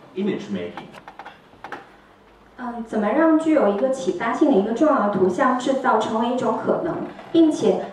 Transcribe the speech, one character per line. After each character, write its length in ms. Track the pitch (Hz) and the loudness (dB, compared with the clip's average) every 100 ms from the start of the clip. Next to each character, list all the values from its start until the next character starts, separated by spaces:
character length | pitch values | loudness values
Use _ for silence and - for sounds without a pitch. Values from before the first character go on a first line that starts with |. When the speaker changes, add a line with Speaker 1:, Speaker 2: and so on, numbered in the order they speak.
| - - | -14 -6
Speaker 1:
image 340 | 202 - - | -4 -4 -6
making? 380 | 95 87 - 80 - - - - - - - - - - - - - - - - - | -8 -8 -12 -16 -20 -20 -20 -20 -20 -20 -20 -18 -18 -18 -20 -20 -20 -20 -20 -20 -14
Speaker 2:
嗯， 280 | 240 233 226 | -10 -10 -6
怎 100 | 220 | -2
么 120 | 208 | 0
让 280 | 277 320 311 | 2 4 2
具 140 | 320 | 2
有 160 | 294 202 | 2 2
一 100 | 202 | 2
个 120 | 262 | -2
启 240 | - 185 | -2 -4
发 180 | - 233 | -4 -4
性 180 | 349 - | 2 4
的 80 | 190 | 4
一 60 | |
个 80 | 208 | 2
重 160 | 233 302 | 2 2
要 200 | 247 208 | 4 2
的 20 | |
图 180 | 196 185 | 2 2
像 320 | - 262 254 | 2 0 2
制 140 | 269 | 0
造 260 | 262 226 214 | 0 2 2
成 220 | 220 220 | 2 0
为 80 | 240 | -2
一 80 | 254 | -2
种 200 | - - - | -2 -2 -2
可 180 | - 339 | -2 -2
能， 100 | - - - - | -6 -8 -12 0
并 180 | 330 320 | 4 4
且 360 | 294 208 - - | 4 2 2 -2